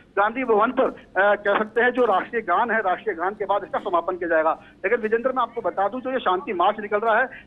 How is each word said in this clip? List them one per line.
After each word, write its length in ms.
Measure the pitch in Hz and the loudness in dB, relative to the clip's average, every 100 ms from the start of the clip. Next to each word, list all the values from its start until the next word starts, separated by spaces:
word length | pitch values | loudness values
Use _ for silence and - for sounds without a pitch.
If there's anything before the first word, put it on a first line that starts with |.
| - - | -8 0
गांधी 280 | 208 226 | 0 0
भवन 280 | 247 214 233 | 0 2 2
पर, 120 | 262 226 - - 185 | 2 0 -2 -6 0
अ, 120 | 202 | 2
कह 240 | 202 202 202 | 2 2 0
सकते 220 | 214 233 | 0 0
हैं 100 | 240 | 0
जो 140 | 240 | 2
राष्ट्रीय 380 | 240 190 185 240 | 2 2 0 -4
गान 280 | 175 175 233 | 0 0 2
है, 100 | 220 | 0
राष्ट्रीय 360 | 196 175 - 170 | 0 -2 -2 -4
गान 180 | 175 | -4
के 100 | 208 | -4
बाद 200 | 196 202 | -2 -2
इसका 140 | 190 - | -2 -6
समापन 380 | 214 175 190 185 | -2 0 0 -2
किया 120 | 170 | 0
जाएगा। 300 | 160 156 151 - - | 2 2 0 -6 -8
लेकिन 160 | 190 240 | -2 0
विजेंद्र, 320 | 214 226 254 | 0 0 0
मैं 100 | 254 | -2
आपको 180 | 233 240 | -4 -2
बता 280 | 190 175 202 | -4 -2 -2
दूं, 120 | 254 | -4
जो 100 | 254 | -4
ये 80 | 262 | -4
शांति 340 | - 180 180 | 0 -2 -2
मार्च 280 | 175 185 214 | 0 0 0
निकल 180 | 208 208 | -2 -2
रहा 220 | 226 220 | 2 2
है, 80 | 254 - | 0 -4